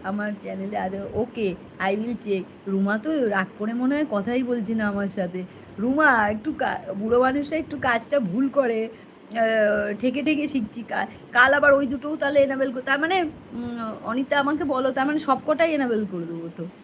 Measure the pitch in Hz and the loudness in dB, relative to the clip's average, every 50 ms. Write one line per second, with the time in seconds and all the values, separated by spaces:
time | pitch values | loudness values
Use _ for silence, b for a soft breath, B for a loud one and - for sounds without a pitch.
0 | - 190 202 208 208 208 208 196 - 196 190 190 190 202 214 208 185 185 190 196 | -6 -6 -4 -4 -4 -4 -6 -8 -8 -10 -8 -8 -6 -6 -4 -4 -4 -4 -4 -6
1 | 202 - - 208 226 240 - 240 220 190 175 - - - - - 180 190 196 214 | -8 -6 -4 -4 -4 -4 -4 -4 -2 -2 -2 -4 -12 -20 -8 -4 -2 -2 0 -2
2 | 220 233 240 - - 214 196 190 175 - - - - 196 196 196 196 196 208 220 | -2 -4 -6 -6 -4 -2 -2 -2 -2 -6 -14 -14 -6 -2 0 2 2 2 0 0
3 | 214 311 320 302 254 220 202 190 190 190 - - 208 214 233 240 254 254 285 294 | 0 -2 0 0 0 2 2 0 -2 -2 -4 -6 -6 -4 -2 0 0 0 2 0
4 | 302 269 220 202 196 226 240 254 262 240 247 240 208 185 226 220 214 208 202 202 | 0 0 -2 -2 -2 0 -2 -2 0 0 -2 -2 -2 -2 -2 0 0 0 0 0
5 | 202 196 196 208 185 175 175 185 180 180 B B B B - - 202 247 269 294 | -2 -2 -2 -4 -4 -4 -4 -6 -8 -8 B B B B -8 -2 0 0 2 6
6 | 311 294 254 226 214 208 220 214 - 311 - - 262 - - - - - 190 202 | 6 6 6 6 4 2 0 -2 -4 -6 -2 -2 -2 -2 -2 -4 -6 -8 -6 -4
7 | 202 220 233 247 254 262 262 285 285 285 311 311 320 - 294 277 - 254 233 233 | 0 2 4 6 6 4 4 0 -2 -2 -4 -4 -4 -4 -8 -2 0 0 0 0
8 | 233 - - 285 247 185 170 233 269 269 - 277 269 240 226 220 226 226 226 B | 0 0 0 0 0 0 0 0 0 2 2 2 2 2 0 -2 -2 -4 -8 B
9 | B B B - - - 214 226 226 220 226 220 214 208 208 - - - 202 214 | B B B -20 -18 -10 -2 0 2 2 4 4 4 4 4 2 0 -2 -4 0
10 | 240 254 233 285 277 302 311 277 294 302 - 269 208 214 - 233 220 - - 185 | 0 0 0 0 0 0 0 0 0 -2 -2 -2 -2 -2 -6 -12 -10 -6 -4 -4
11 | 196 - B B B - - 240 247 262 277 285 285 285 277 277 285 240 277 269 | -4 -4 B B B -2 4 4 6 6 6 6 6 6 6 6 4 0 -2 -4
12 | 254 294 311 - 294 277 294 285 277 269 269 262 269 269 233 254 254 - 269 285 | -4 -6 -4 -2 -2 2 4 4 4 4 2 0 -2 -2 -2 -6 -2 -2 0 0
13 | 302 320 370 381 349 302 - - - - - 233 240 240 240 233 226 220 214 - | 2 2 2 2 0 -2 -4 -10 -18 -12 -10 -10 -8 -8 -8 -8 -8 -8 -8 -8
14 | - - 226 254 269 - 285 285 277 285 311 294 349 277 262 254 262 262 254 269 | -6 -4 -2 -2 0 2 2 2 2 2 0 0 0 0 0 0 0 0 0 0
15 | 262 277 302 302 302 - 269 262 - - 302 277 330 330 311 294 277 247 233 214 | 0 0 0 -2 2 0 0 0 2 -2 2 4 4 2 4 2 0 0 0 0
16 | 214 190 196 175 165 165 170 165 165 170 175 - 165 175 - - | -2 -2 -4 -6 -6 -6 -8 -8 -10 -10 -10 -10 -10 -10 -10 -16